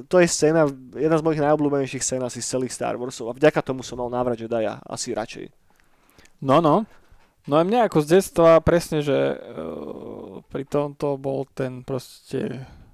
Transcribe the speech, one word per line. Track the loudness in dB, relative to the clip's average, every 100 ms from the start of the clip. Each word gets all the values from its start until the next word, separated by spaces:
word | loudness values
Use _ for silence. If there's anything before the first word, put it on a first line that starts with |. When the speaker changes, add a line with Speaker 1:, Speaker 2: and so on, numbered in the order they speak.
| 0
Speaker 1:
to | 4
je | 4
scéna, | 4 2 4 2 0 -14
jedna | -2 0 2
z | 2
mojich | 0
najobľúbenejších | 2 2 2 0 -2 -4 -4
scén | -4
asi | -6 -6
z | -6
celých | -4 -4
Star | -4 -6 -4
Warsov | -8 -8 -10
a |
vďaka | 2 2 2 -4
tomu | -6
som | -8 -8
mal | -4
Návrat | -2 -2 -2
Jedi'a | -4 -2 -2 -6
asi | -12 -10 -6
radšej. | -6 -8 -10 -16 _ _ _ _ _ _ _ _ _
Speaker 2:
No, | 2 4
no. | 6 4 0 -14 _ -20 _ _ -2
No | 0
a |
mňa | 2 2 2
ako | 2
z | 4
detstva | 4 2 4 8 8
presne, | 6 0 0 -4
že, | 0 0 0
e, | -4 -10 -12 -10 -10 -12 -14 -14 -16 -16 -18 -12
pri | -12
tomto | -4 -4 -4 -6 -6 -4
bol | -6 -6 -8
ten | -8 -8 -8
proste | -8 -8 -8 -20 -10 -6 -6 -10 -14 -20 -20